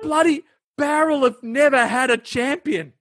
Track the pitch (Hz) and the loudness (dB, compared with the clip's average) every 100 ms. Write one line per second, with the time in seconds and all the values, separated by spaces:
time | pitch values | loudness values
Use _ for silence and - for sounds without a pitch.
0 | 320 302 330 294 - _ _ _ 285 302 | -4 0 2 0 -4 _ _ _ -2 0
1 | 311 302 262 220 233 233 294 269 233 233 | 0 2 0 -2 -8 2 2 4 0 0
2 | 254 233 - 247 247 294 294 220 151 _ | 0 -2 -2 -4 -2 -4 -4 -6 -6 _